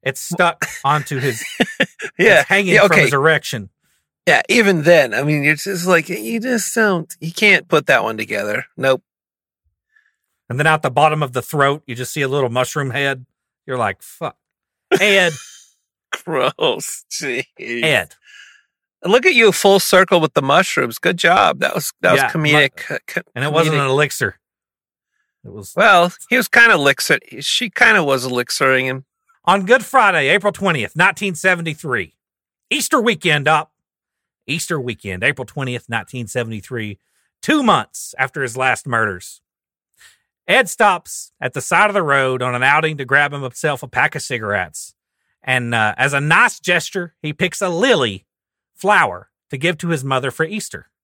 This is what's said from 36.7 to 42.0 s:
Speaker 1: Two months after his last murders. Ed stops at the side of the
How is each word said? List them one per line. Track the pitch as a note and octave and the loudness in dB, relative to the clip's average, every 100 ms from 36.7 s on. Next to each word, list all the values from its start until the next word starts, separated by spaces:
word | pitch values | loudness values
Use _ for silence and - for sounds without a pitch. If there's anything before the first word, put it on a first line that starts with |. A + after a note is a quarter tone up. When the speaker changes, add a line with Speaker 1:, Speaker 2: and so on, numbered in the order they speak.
| A#2+ G#2+ G2 _ _ _ _ | -10 -8 -12 _ _ _ _
Speaker 1:
Two | - D4+ | -2 0
months | B3 D#3 - - - - | 4 2 0 -12 -16 -6
after | C3 - | -6 -4
his | C3 A#2+ | -6 -2
last | C3 A2+ - | 0 -2 -2
murders. | A#2 A2 F2+ - - _ _ _ _ _ _ - _ _ _ - | -2 -2 -4 -14 -20 _ _ _ _ _ _ -20 _ _ _ 0
Ed | G#3+ C4 | 0 0
stops | - G#3+ F3+ - - - _ | 2 2 2 -6 -16 -16 _
at | C3 | -8
the | C#3 | -8
side | - E3+ G#3 | -2 2 2
of | |
the | G3+ | 2